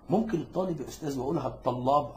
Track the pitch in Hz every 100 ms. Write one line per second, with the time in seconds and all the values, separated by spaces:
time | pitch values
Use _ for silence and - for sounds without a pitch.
0 | - 190 220 165 131 175 185 151 120 -
1 | 151 135 127 160 123 - 156 123 123 143
2 | 127